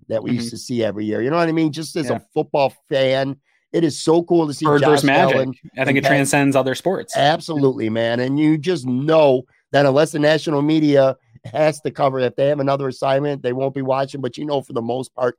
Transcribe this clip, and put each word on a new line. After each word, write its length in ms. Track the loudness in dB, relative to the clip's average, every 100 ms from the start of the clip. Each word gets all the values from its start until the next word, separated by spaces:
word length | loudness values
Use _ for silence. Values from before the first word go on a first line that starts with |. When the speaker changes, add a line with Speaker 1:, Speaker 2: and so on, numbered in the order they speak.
| -6
Speaker 1:
that 160 | -6
we 60 | -2
Speaker 2:
Mm-hmm. 60 | -4
Speaker 1:
used 100 | -4
to 60 | -10
see 260 | -6 -4
every 220 | -2 -4 -4
year. 160 | -4
You 80 | -2
know 60 | 0
what 120 | 0
I 40 |
mean? 180 | 0 -2
Just 240 | -4 -8 -6
as 140 | -4
Speaker 2:
Yeah. 80 | -6
Speaker 1:
a 20 | -4
football 400 | -6 -2 0 -2 -4 _
fan, 480 | -2 0 0 -2 -8 _ _ _
it 100 | 0
is 160 | 0 0
so 240 | 0 0
cool 240 | 2 0 0
to 60 |
see 120 | -2 0
Speaker 2:
Bird 160 | 4
Speaker 1:
Josh 80 | 4
Speaker 2:
versus 140 | 4 4
Magic. 300 | 4 4 2
Speaker 1:
Allen 140 | -2 -6 -14 -4
Speaker 2:
I 80 | 0
think 40 |
Speaker 1:
and 80 | 0
Speaker 2:
it 80 | 2
transcends 500 | 0 2 2 2 2
other 180 | 0 -2
sports. 400 | -4 -4 -4 0
Speaker 1:
Absolutely, 720 | 0 0 -4 0 0 0 -2
man. 300 | -2 -2 -2
And 200 | -2 2
you 180 | 2 2
just 280 | -2 -4 -4
know 580 | -4 2 4 4 2 -2 _ _
that 140 | 2 4
unless 260 | 4 2
the 60 | 2
national 420 | 2 2 0 0
media 560 | 2 2 4 4 4 0 _ _ -8
has 340 | 0 0 0
to 100 | -8
cover, 280 | -2 -2 0
if 160 | -2 0
they 120 | 0
have 120 | 0
another 280 | 0 -2 -4
assignment, 560 | -4 -2 0 -2 -4
they 100 | -4
won't 220 | -2 -4 -4
be 60 |
watching. 380 | -2 -2 -4 -6
But 160 | -8 -8
you 80 | -4
know, 160 | -4
for 120 | -4
the 80 | -6
most 320 | -6 -6 -8
part, 240 | -4 -4